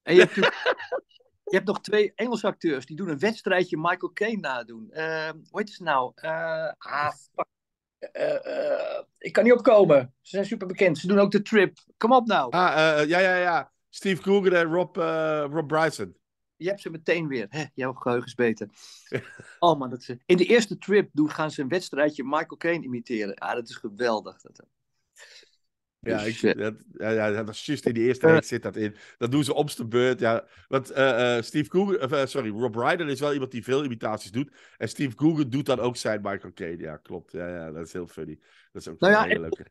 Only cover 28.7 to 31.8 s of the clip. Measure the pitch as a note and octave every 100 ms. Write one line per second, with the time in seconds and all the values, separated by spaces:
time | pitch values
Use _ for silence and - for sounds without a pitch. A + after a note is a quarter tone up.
28.7 | G2+ G#2+ G#2 - _ A#2 C#3+ C#3 C#3+ D3+
29.7 | - A#2+ A#2+ B2+ B2+ A#2 A2+ - - _
30.7 | C3+ - C#3 C3+ A#2+ B2 A#2+ A2 D3+ D3
31.7 | F3+